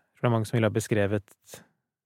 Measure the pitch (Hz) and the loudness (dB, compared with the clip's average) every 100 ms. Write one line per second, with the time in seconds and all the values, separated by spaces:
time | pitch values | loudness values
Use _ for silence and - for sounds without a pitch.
0 | _ _ 123 113 107 120 110 107 - 107 | _ _ 0 0 0 0 2 0 -2 0
1 | 101 104 - _ - - - _ _ _ | 0 -2 -6 _ -20 -20 -20 _ _ _